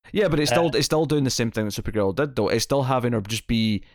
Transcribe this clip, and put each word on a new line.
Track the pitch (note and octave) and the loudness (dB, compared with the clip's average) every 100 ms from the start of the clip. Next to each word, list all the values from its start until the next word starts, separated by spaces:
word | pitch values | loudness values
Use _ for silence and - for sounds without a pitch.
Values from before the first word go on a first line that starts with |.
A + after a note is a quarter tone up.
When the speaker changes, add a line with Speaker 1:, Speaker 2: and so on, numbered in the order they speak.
| - | -6
Speaker 1:
Yeah, | G3 F#3+ | 0 2
but | D3+ | 2
it's | D3 | 2
still, | E3+ E3+ | 2 2
Speaker 2:
Uh, | |
Speaker 1:
it's | D3+ C#3 | 0 0
still | D#3 | 0
doing | D#3 D3+ | 2 2
the | C3+ | 0
same | - A#2 | 0 -2
thing | A2 G#2+ | -2 -4
that | |
Supergirl | G2 - A2 G2 F#2+ | -4 -4 -2 0 0
did, | D3 B2 | -2 0
though. | G2+ | 0
It's | A2+ | 0
still | - C#3 | 0 0
having | C3 B2+ A#2+ | 0 0 0
her | A#2 | -2
just | G2 A2 - | -4 -6 -2
be | A#2 A2 G#2 - | 0 2 0 -6